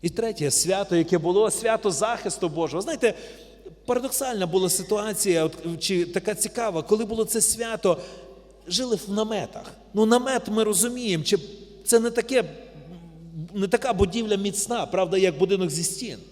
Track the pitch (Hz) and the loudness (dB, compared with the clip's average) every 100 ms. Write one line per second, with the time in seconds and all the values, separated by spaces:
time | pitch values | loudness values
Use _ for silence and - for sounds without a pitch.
0 | 170 147 226 208 147 - 165 190 196 175 | -4 -2 -4 -2 0 0 2 0 2 2
1 | 165 180 160 185 214 - 226 220 214 151 | 4 2 4 4 4 2 0 0 0 0
2 | 214 233 208 - 180 151 160 147 226 311 | 0 -2 -4 -2 -4 -2 -2 -2 -4 0
3 | 233 - - - - - - - - 247 | 0 0 -12 -18 -20 -20 -20 -18 -2 -2
4 | 262 - 269 226 180 185 185 - 180 214 | 0 -4 -2 -2 0 2 2 0 0 -2
5 | 214 214 202 170 160 160 165 165 - 190 | -2 -2 2 4 2 -2 -8 -6 -2 0
6 | 170 180 - 208 220 - 233 170 156 214 | 0 -2 -2 -2 -4 -2 -2 -2 2 2
7 | 220 220 214 226 208 220 226 220 202 156 | 2 -2 0 2 2 0 -4 0 2 2
8 | - - - - - - - 180 254 208 | 0 -16 -18 -20 -20 -20 -4 -2 0 -2
9 | 190 202 220 214 127 - - - - 196 | -2 -2 -2 -2 -6 -10 -16 -18 -6 2
10 | 220 240 254 254 240 214 214 196 233 247 | 6 6 4 -2 0 0 2 2 0 -2
11 | 233 170 156 202 - - - - - 233 | -2 0 2 0 -2 -16 -20 -14 4 4
12 | 233 233 233 262 175 151 - 160 151 175 | 4 -2 0 0 0 -8 -18 -20 -18 -18
13 | 170 160 170 165 160 202 190 226 254 196 | -20 -20 -16 -12 -10 -4 0 2 2 2
14 | 196 220 220 202 202 196 - 233 147 180 | 2 2 0 0 0 -2 -4 -2 -2 0
15 | 185 190 190 147 180 196 185 151 170 - | 2 4 2 2 2 2 0 -2 -4 -6
16 | 233 92 - | -10 -12 -16